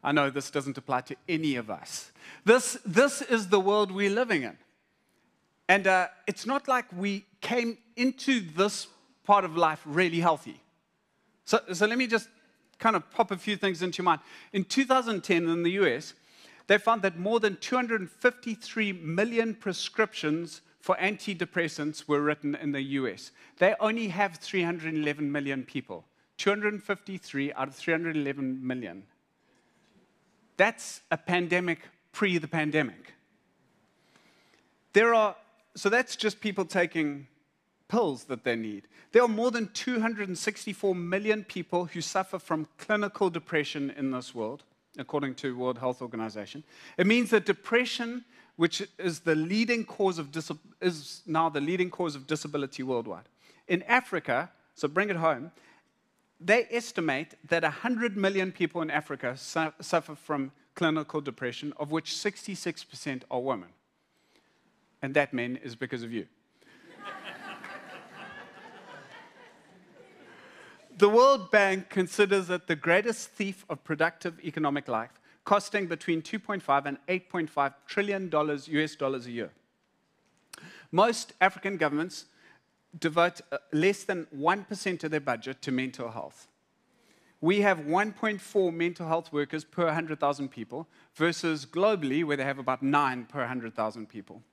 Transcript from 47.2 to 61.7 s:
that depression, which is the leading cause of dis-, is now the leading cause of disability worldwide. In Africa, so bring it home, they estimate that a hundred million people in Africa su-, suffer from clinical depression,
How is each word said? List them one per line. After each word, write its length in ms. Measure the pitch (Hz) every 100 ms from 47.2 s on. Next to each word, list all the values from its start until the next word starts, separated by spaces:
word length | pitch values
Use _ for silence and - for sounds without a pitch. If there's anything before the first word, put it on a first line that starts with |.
| 233
that 160 | 220 202
depression, 760 | 196 - 233 247 - 233 247 - _ _ -
which 320 | 165 - 196 _
is 220 | 180 160
the 140 | - 156
leading 480 | 160 208 226 233
cause 360 | 220 - 196 165
of 120 | 143
dis-, 200 | 151 151 160 - _
is 420 | 180 160 139 - -
now 240 | 160 165
the 120 | 147
leading 280 | 143 180 180
cause 260 | - 175 143
of 120 | 135
disability 560 | 156 156 147 135 -
worldwide. 440 | 131 123 110 85 85 _ _ _ -
In 140 | 185
Africa, 680 | 190 240 - 180 - 123 175 _ _ -
so 120 | 147
bring 220 | 156 208
it 60 | 175
home, 360 | 165 135 160 _ _ _ _ _ _ _ _ _
they 280 | 170 220 226
estimate 640 | 233 226 - 160 135 160 - 143
that 160 | 170
a 60 | 160
hundred 480 | 147 240 240 240 202
million 340 | 196 196 190
people 300 | 185 175 175
in 100 | 160
Africa 460 | 151 151 139 127 131
su-, 360 | - 165 160 -
suffer 340 | 180 170 160
from 380 | 151 - 147 135 _ _ -
clinical 460 | 170 156 147 151
depression, 500 | 139 120 127 113 147